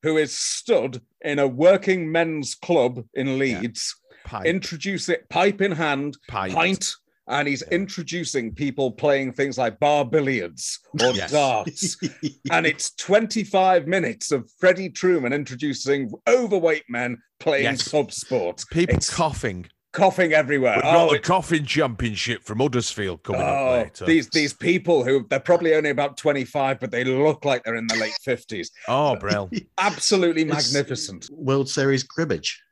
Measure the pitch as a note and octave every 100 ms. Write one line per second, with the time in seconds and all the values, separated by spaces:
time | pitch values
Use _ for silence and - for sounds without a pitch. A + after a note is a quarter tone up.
0 | D3+ D#3 D3 - - - - G#3 C3+ B2
1 | _ _ D3+ C#3+ C#3 B2 E3+ G3 G3 F#3
2 | D#3+ E3 E3 D#3 C3 - - E3+ B2 B2
3 | A2+ - C3+ C3 C3+ A2+ A#2 - - -
4 | _ - - A2 B2 F#3 - D#3+ F#3+ F#3+
5 | - E3 _ E3 G3 G3 G3 D#3+ D#3+ C#3
6 | D3 C3+ - A2+ F#2+ F#2+ E3+ F#3+ - -
7 | _ _ - C3+ C#3+ C#3 - F3 G3 F#3+
8 | C#3+ E3 D#3 C#3 A2+ - C#3+ B2+ C3 -
9 | D3+ C#3 C3+ B2 C#3 C3 A#2+ G2+ D3 D3
10 | C3 D#3 C#3 B2+ F2 - - - _ -
11 | B2 A2+ F2 D3+ C#3 A2+ G#2 - F#3+ -
12 | F3 - D3+ - C#3 E3 E3 D3+ - -
13 | - G#3 A3 A3+ G3 F#3+ F#3 F3+ D3 F#3
14 | C#3+ G#2+ - C#3 - _ F3+ F#3 F#3+ -
15 | F#3 F3 B2 C#3+ C#3 B2 D3 C3 C3 C#3
16 | B2 - - B3 A#3 F#3+ E3 D#3 - A#2+
17 | B2 A#2+ _ _ - C#3+ B2+ B2 - D3+
18 | B2 - - - F2+ - - D#3+ F3 -
19 | - - D#3+ - A#2+ F2+ F2 _ _ -
20 | F#3+ F#3 F3 D#3 C3+ C#3+ B2+ G2+ D3 E3+
21 | E3 D3 - F#3 - E3 C#3+ D3+ C#3+ G#2+
22 | A#2 G2+ - A2 - G#2+ C#3+ B2 A2+ -
23 | G2 E2+ - G2+ C#3 C#3 C3 B2 A2 -
24 | F3 E3 A#2 D#3+ D3 - - F3+ - D#3+
25 | B2+ C3+ A2+ C3+ - E3+ E3+ D#3 D3+ C#3+
26 | C#3+ C3 D#3 C#3 B2 D3 C3+ C3+ B2 A#2
27 | B2+ C3 D3+ D3 C#3+ B2+ A2+ A#2 A2+ A2+
28 | A2 G#2+ - A#2+ - G#2 D#2 - - B2+
29 | D3 G#2 G2+ G#2 F#2+ A3 - - G3 D3
30 | - G3 F3 D#3+ D#3 D3 A#2+ C#3 C3+ B2+
31 | - F2+ - D3 C#3 C3+ C3+ - C#3 C3+
32 | - - E3 E2+ - - _